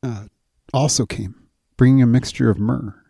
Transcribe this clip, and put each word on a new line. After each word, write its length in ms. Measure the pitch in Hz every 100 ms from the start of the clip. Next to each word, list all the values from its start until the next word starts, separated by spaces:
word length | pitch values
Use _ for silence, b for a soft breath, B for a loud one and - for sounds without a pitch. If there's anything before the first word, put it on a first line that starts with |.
uh, 220 | 131 110 107 _ _ _ _
also 320 | 120 143 - 123
came, 300 | - 98 - _ _ _ _
bringing 260 | 127 135
a 40 | 123
mixture 420 | 123 - - 123
of 100 | 98
myrrh 340 | 107 127 113 - _